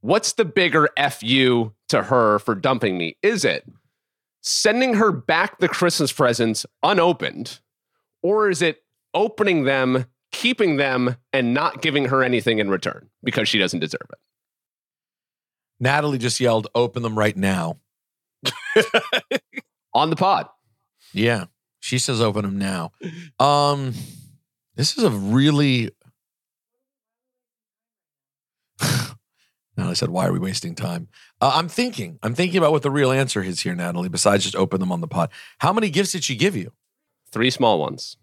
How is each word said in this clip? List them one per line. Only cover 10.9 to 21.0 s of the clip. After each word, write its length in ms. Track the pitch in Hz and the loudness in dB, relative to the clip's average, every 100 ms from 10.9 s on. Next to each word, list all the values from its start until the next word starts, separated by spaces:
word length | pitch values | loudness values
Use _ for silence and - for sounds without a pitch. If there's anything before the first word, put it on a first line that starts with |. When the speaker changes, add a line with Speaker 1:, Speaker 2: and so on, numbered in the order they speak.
| 127 123 123 _ | 0 -2 -4 _
Speaker 1:
and 200 | 135 120 | -2 0
not 300 | 127 160 - | 0 0 -2
giving 240 | 165 143 131 | -2 0 2
her 160 | 131 | 2
anything 360 | 127 123 120 110 | 2 2 2 0
in 100 | 101 | 0
return 380 | 95 - - _ _ | 0 -2 -8 _ _
because 240 | 127 123 107 | -4 -2 0
she 100 | 107 | 2
doesn't 220 | 92 87 | 0 0
deserve 260 | 78 - - | -6 -6 -12
it? 60 | - _ _ _ _ _ _ _ _ _ _ _ _ _ _ _ _ | -20 _ _ _ _ _ _ _ _ _ _ _ _ _ _ _ _
Speaker 2:
Natalie 380 | 127 147 147 135 | 0 0 0 -2
just 200 | 120 - | -2 0
yelled, 280 | 123 113 104 117 | 2 2 0 0
"Open 260 | 120 123 | 0 -2
them 160 | 117 107 | -4 0
right 180 | 107 95 | 0 0
now." 420 | 98 95 82 80 _ _ _ _ _ _ | -2 0 -4 -8 _ _ _ _ _ _
<laughs> 1500 | - - - 220 - 220 - - - - _ - _ _ _ | -10 -8 0 2 2 0 -2 -6 -4 -8 _ -18 _ _ _
Speaker 1:
On 160 | 120 156 | 0 0
the 60 | 160 | 0
pod. 320 | 185 196 - _ _ _ _ _ | 2 0 -2 _ _ _ _ _